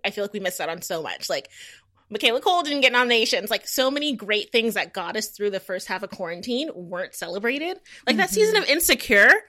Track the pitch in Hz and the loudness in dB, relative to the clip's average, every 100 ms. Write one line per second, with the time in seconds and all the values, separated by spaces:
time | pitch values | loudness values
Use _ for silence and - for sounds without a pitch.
0 | 196 202 202 208 185 180 160 175 - 170 | -6 -4 -6 -4 -6 -4 -6 -6 -6 -6
1 | 131 87 - 156 - - - - _ _ | -6 -8 -4 -6 -6 -20 -20 -20 _ _
2 | - 208 254 240 403 349 302 285 262 247 | -10 0 2 2 2 2 0 2 2 4
3 | 247 233 233 226 208 208 - 277 262 285 | 2 2 2 -2 -2 -4 -4 0 0 0
4 | 294 247 196 214 - 233 226 196 170 - | -4 -4 -2 -2 0 0 0 -2 -4 -6
5 | 175 165 - - 208 190 - 185 - 185 | -6 -6 -6 -4 -4 -4 -6 -8 -6 -8
6 | 196 - 175 175 240 247 311 - 175 180 | -8 -8 -8 -8 -4 -4 -4 -8 -10 -8
7 | 185 - 170 185 233 277 330 370 - - | -8 -10 -8 -4 -2 -2 -4 -8 -14 -8
8 | - 226 381 415 427 427 311 294 - 262 | -2 2 2 4 4 4 4 2 2 0
9 | - 208 226 403 | 4 6 8 6